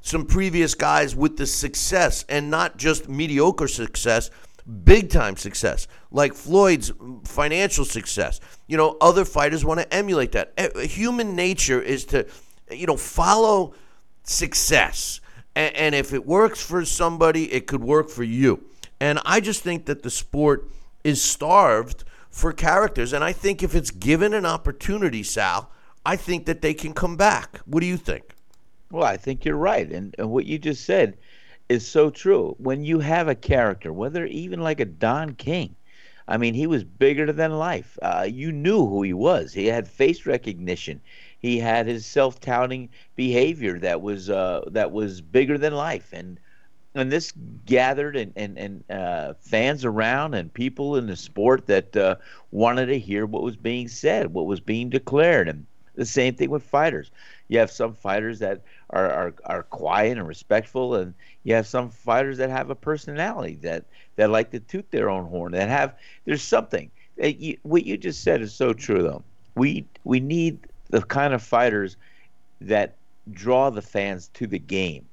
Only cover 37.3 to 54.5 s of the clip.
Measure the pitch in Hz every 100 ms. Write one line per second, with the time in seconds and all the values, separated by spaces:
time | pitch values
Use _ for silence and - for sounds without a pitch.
37.3 | 151 160 156 170 127 - - 90 87 98
38.3 | 127 156 151 160 214 120 98 98 90 139
39.3 | 160 80 95 104 117 - - 139 170 156
40.3 | 127 - 87 90 90 - 71 - - -
41.3 | - 123 120 117 113 113 117 110 - 135
42.3 | 123 - 120 127 131 123 - - - 127
43.3 | 123 143 165 110 87 90 85 98 101 92
44.3 | 95 92 87 - 107 104 107 104 92 80
45.3 | 123 139 147 151 147 156 131 - 87 90
46.3 | 92 - - - - - 135 131 156 160
47.3 | - 117 - - 127 131 135 147 143 101
48.3 | 95 104 95 98 98 - 95 90 85 71
49.3 | - - 110 127 151 127 107 110 131 156
50.3 | 117 82 - 127 131 143 143 113 90 -
51.3 | - 110 131 - 98 - 107 95 92 -
52.3 | - - 98 117 123 127 135 98 101 107
53.3 | 110 120 107 117 120 120 113 147 214 -
54.3 | 156 82